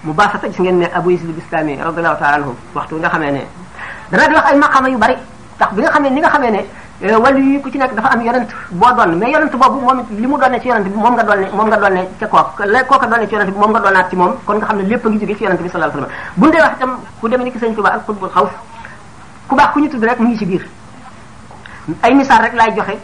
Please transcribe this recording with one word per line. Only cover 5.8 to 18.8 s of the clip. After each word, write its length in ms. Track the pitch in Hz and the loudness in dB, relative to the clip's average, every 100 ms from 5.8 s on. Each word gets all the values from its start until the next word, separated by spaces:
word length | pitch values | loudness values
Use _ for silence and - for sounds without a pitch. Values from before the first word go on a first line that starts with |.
nga 80 | 302 | 0
xamee, 200 | 302 277 | 2 0
ni 100 | 262 | 2
nga 80 | 330 | 2
xamee 220 | 294 240 | 2 0
ne, 140 | 196 - - - - | -2 -4 -14 -20 -6
euh, 140 | 190 220 | 0 2
wàllu 200 | 254 277 | 4 4
yi 200 | 269 277 | 2 0
ku 100 | 262 | -2
ci 80 | 269 | -4
nekk 160 | 254 | -2
dafa 140 | 214 254 | -2 0
am 80 | 233 | 0
yonent 240 | 233 254 226 - - | 0 -2 -4 -10 -10
boo 220 | 175 233 | 2 2
doon, 240 | 240 202 165 | 4 2 2
mais 120 | 233 | 0
yonent 180 | 302 302 247 | 2 0 2
boobu 240 | 269 277 | 2 2
moom 200 | 247 262 | 0 0
it 100 | 226 208 | -4 -4
li 60 | 254 | -2
mu 100 | 285 | 2
doonee 220 | 262 247 | 0 0
ci 80 | 247 | 0
yonent 160 | 233 | 0
bi 100 | 196 208 | 0 0
moom 180 | 220 | 2
nga 80 | 247 | 2
doonee, 240 | 208 202 190 | 2 0 0
moom 140 | 202 214 | 0 0
nga 80 | 214 | 2
doonee 300 | 196 185 185 - | 2 0 -2 -8
ca 60 | 220 | 0
kooku. 360 | 175 160 - 202 | 2 2 -2 0
La 180 | 247 | 0
kooka 220 | 254 269 240 | 4 2 2
doonee 200 | 233 214 | 0 0
ci 60 | |
yonent 160 | 220 190 | -2 -2
bi 80 | 196 | 0
moom 120 | 214 | 2
nga 100 | 220 | 2
doonaat 280 | 202 208 180 | 2 2 0
ci 60 | 180 | 0
moom. 200 | 175 - | 0 0
Kon 100 | - 208 | -4 -2
nga 80 | 214 | -2
xam 100 | 208 | -2
ne 40 | 190 | -2
lépp 180 | 247 220 | -2 0
a 20 | |
ngi 100 | 208 | -2
jóge 160 | 202 208 | -2 -4
ci 60 | |
yonent 160 | 202 175 | -2 -2
bi 60 | 175 | -2
sallallahu 300 | 175 151 143 | -4 -4 -4
alayhi 80 | 123 | -8
wa 80 | - | -10
sallam. 160 | - - | -8 2
Bu 100 | 277 | 4
ñu 60 | |
dee 80 | 320 | 6
wax 160 | 294 - | 2 2
itam 220 | 254 247 - - | -4 -6 -12 -8
ku 80 | 220 | -2
demee 160 | 254 | -2
ni 60 | 247 | -2
ki 60 | 247 | -4
Sëñ 160 | 233 | -4
Tuubaa 180 | 214 196 | 0 0
al 100 | 226 | -2
Qutbul 240 | 220 202 185 | -6 -8 -2
Xaws, 200 | 180 190 - - - | 0 -2 -4 -18 -18